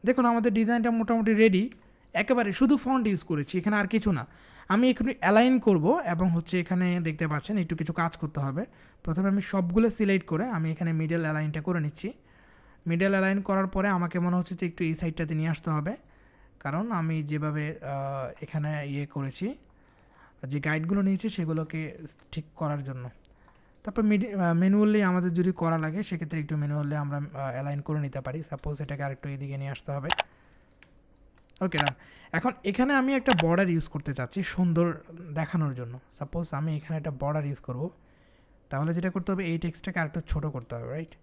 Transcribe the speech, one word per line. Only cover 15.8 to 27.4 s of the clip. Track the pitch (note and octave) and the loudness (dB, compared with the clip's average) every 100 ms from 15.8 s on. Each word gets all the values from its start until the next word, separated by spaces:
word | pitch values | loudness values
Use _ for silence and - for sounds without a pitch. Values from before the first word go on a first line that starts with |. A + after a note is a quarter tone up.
| D3+ - - - _ _ - _ | -2 -8 -12 -20 _ _ -20 _
কারণ | C#3+ D#3 A3+ | -6 -4 -2
আমি | F#3+ D#3+ D#3+ | -2 0 -2
যেভাবে, | D3 D3+ D3+ D3+ D3+ D#3 | -2 -2 -2 -2 -4 -6
আহ, | C3+ C#3 C3+ C#3 B2+ - | -8 -6 -6 -6 -8 -10
এখানে | D#3 D#3+ D3 D3+ C#3+ | -8 -4 -2 -4 -4
ইয়ে | C#3 C#3+ | -6 -6
করেছি, | D3 C3+ - G3 C#4+ _ _ _ _ _ _ - _ C3+ | -6 -8 -6 -8 -8 _ _ _ _ _ _ -20 _ -6
যে | C#3+ | -4
গাইডগুলো | D3 D#3 E3 G3+ | -2 -2 0 2
নিয়েছি | G3 F#3+ A3+ | 2 0 -2
সেগুলোকে | G#3+ D#3+ D#3+ D#3 D#3+ D#3 - D#3 - _ | -4 -2 -2 -4 -6 -8 -10 -16 -18 _
ঠিক | - D3+ - | -10 -10 -6
করার | D#3 D3 | -4 -4
জন্য। | C3+ C3 B2 - _ _ - _ _ _ | -6 -10 -12 -14 _ _ -20 _ _ _
তারপর | - G3 | -6 0
মিড-, | G#3+ G#3 A3+ G3+ | 4 4 2 0
আহ, | F3 | 2
ম্যানুয়ালি | E3+ F#3 G3+ G#3+ G#3+ | 4 4 6 6 4
আমাদের | G3 F3+ F3+ | 4 2 2
যদি | E3 F3+ | 2 0
করা | F#3 E3 E3 | 2 0 0
লাগে | D#3 E3 | -2 -4
সেক্ষেত্রে | - E3+ D#3+ D#3+ | -4 -6 -4 -6
একটু | D3 D3+ | -4 -2
ম্যানুয়ালি | D3 D3 C#3+ D3+ | -2 -2 -2 -2
আমরা, | C#3+ C#3+ | -4 -4
আহ, | D3 C#3 | -6 -6